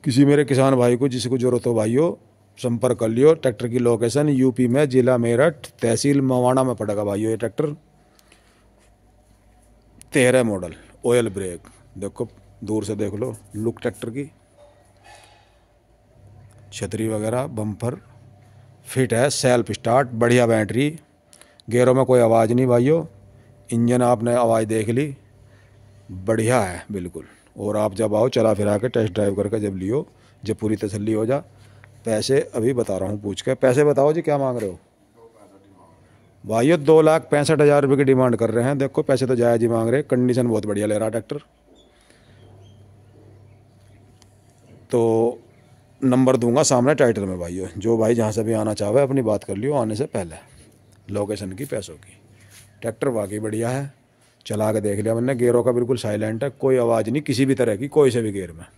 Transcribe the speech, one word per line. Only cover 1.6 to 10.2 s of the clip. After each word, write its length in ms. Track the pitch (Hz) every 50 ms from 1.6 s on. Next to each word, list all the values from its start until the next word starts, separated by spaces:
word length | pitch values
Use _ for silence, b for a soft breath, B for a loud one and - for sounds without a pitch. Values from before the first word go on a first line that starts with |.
| - 127
हो 60 | 120
भाइयों, 400 | 110 107 110 117 131 160 170 - - _ _ _ _ _ _ _ -
संपर्क 400 | - 123 120 117 127 123 120 -
कर 100 | 117 113
लियो। 240 | 113 117 135 151 165
ट्रैक्टर 320 | 156 - 131 110 - 123 120
की 120 | 113 123
लोकेशन 500 | 123 120 117 110 120 117 113 143 147 151
यूपी 380 | 143 127 131 131 117 120 127 120
में, 200 | 120 139 156 143
जिला 280 | 120 131 127 135 127 120
मेरठ, 500 | 117 117 120 117 143 175 160 - - - _ -
तहसील 400 | - 120 113 110 - 143 143 139 135
मवाना 400 | 131 127 123 123 123 127 135 131
में 100 | 127 120
पड़ेगा 280 | - 110 101 104 101 104
भाइयों 280 | 101 101 101 110 110
ये 60 | 113 107
ट्रैक्टर। 380 | - 113 - - 151 151 147 - _ _ _ b b b b b b b b b b b b b b b _ _ _ _ _ _ _ _ _ _ _ _ _ _ _ _ _ _ _ _ _ _ _ _ _ - - _ -
तेरह 300 | 147